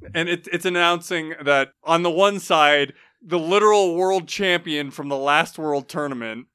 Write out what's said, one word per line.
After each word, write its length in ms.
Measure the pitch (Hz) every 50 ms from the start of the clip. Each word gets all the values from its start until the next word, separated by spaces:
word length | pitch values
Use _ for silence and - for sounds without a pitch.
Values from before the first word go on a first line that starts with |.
| - - -
And 140 | 170 170 175
it, 200 | 175 175 - -
it's 140 | 175 175 175
announcing 680 | 185 180 175 175 175 175 170 170 - 185 170 156 156 160 135 151
that 260 | 139 143 139 135 - _ _ _
on 200 | 151 165 165 175
the 60 | 175
one 280 | 160 170 196 202 202 196
side, 540 | - - 180 156 151 147 147 143 143 135 - _ _ _ _ _
the 160 | _ 180 170 180
literal 560 | 156 165 185 208 208 214 214 208 196 180 165
world 320 | 170 185 185 190 190 165 143
champion 600 | - - 202 185 175 170 170 170 151 147 147 139
from 180 | 135 - 143 143
the 80 | 143 135
last 400 | 135 143 143 156 165 - - -
world 300 | 156 151 147 143 131 -
tournament. 600 | - 147 147 143 135 123 117 113 110 113 131 - _